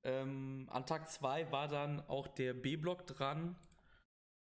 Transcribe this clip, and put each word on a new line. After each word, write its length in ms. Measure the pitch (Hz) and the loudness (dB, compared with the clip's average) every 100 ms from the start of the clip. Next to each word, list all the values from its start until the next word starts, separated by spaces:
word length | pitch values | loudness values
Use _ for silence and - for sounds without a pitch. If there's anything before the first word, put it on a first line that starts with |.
Ähm, 640 | - 131 135 135 135 135 131 | 2 2 0 -2 -4 -4 -4
an 140 | 127 131 | -4 0
Tag 240 | 160 156 | -2 0
zwei 400 | - 139 147 160 | 0 2 2 2
war 160 | 139 147 | 0 2
dann 340 | 147 147 147 - | 2 2 0 0
auch 200 | 135 139 | -2 -2
der 260 | - 127 | 0 0
B-Block 520 | 127 127 160 165 180 - | 2 0 2 0 0 -6
dran. 480 | - 139 151 170 175 - - - - _ _ _ _ | 0 0 2 -2 -4 -14 -20 -20 -20 _ _ _ _